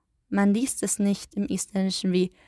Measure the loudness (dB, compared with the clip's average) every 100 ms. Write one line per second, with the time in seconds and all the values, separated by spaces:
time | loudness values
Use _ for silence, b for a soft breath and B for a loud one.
0 | _ _ -4 2 4 4 0 -2 -4 0
1 | 0 0 -4 -6 -4 -4 -4 -2 -2 -2
2 | 0 2 0 b